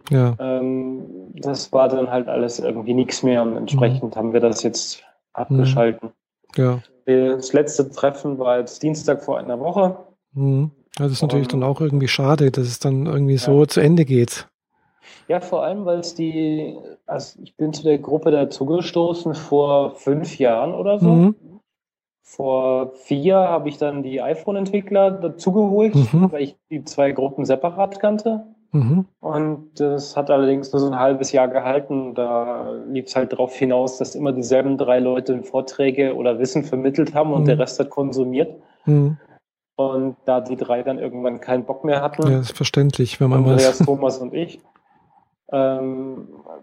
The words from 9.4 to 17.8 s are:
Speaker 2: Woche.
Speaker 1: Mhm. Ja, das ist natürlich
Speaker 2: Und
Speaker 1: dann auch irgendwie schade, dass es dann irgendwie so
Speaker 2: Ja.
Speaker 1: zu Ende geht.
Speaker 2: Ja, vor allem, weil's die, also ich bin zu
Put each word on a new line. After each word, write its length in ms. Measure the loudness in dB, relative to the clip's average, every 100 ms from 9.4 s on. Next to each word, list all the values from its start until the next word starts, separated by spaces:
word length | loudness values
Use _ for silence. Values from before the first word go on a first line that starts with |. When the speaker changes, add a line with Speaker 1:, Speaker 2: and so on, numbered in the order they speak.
| -4 -6
Speaker 2:
Woche. 380 | -4 0 0 0 -12 _ _
Speaker 1:
Mhm. 360 | -2 0 0 -2 -6 _ -4
Ja, 60 | -2
das 80 |
ist 80 | 0
natürlich 240 | 0 0 0
Speaker 2:
Und 60 |
Speaker 1:
dann 100 | -2
auch 180 | -2 0
irgendwie 260 | 0 0 0
schade, 440 | 0 2 4 4
dass 140 | 2 -2
es 100 | -2
dann 260 | -2 0 0
irgendwie 300 | 0 2 2
so 240 | 4 6
Speaker 2:
Ja. 60 | 6
Speaker 1:
zu 120 | 4
Ende 240 | 4 4 4
geht. 420 | 4 2 -2 -14 _ _ _ _ _ _ -20 -4
Speaker 2:
Ja, 120 | -4
vor 220 | -2 -2
allem, 220 | -2 -4 -2
weil's 280 | -4 -4
die, 640 | -6 -4 -2 -2 -2 -6 -12 -18 -20 -10
also 320 | -10 -10 -18
ich 140 | -20 -6
bin 180 | -4
zu 80 | -2